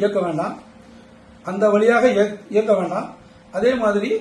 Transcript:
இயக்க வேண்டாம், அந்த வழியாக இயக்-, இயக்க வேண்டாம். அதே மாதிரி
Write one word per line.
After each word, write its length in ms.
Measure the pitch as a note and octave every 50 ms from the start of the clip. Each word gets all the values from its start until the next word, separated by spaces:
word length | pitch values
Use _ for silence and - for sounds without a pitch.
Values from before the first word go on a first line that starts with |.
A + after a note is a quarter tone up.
இயக்க 180 | G3+ G3+ G#3 F#3+
வேண்டாம், 340 | F3+ E3+ D#3 D#3+ F3+ - - - - - - - - - - - - - - - - - - - -
அந்த 200 | F3+ F#3+ G3+ G#3+ G#3
வழியாக 340 | G3+ G#3 A3 A#3+ A#3+ A3+ B3+ B3
இயக்-, 300 | G3+ G3+ G#3 G#3 G#3 - - -
இயக்க 220 | G3 G#3+ A3 G#3+ G3+
வேண்டாம். 340 | F#3 F3 D#3+ F#3 G#3+ A#3 - - - - - - - - -
அதே 200 | - F#3+ A3+ B3+ C4
மாதிரி 360 | A#3+ A3 G#3 G3+ G3+ G#3+ B3+ A3 -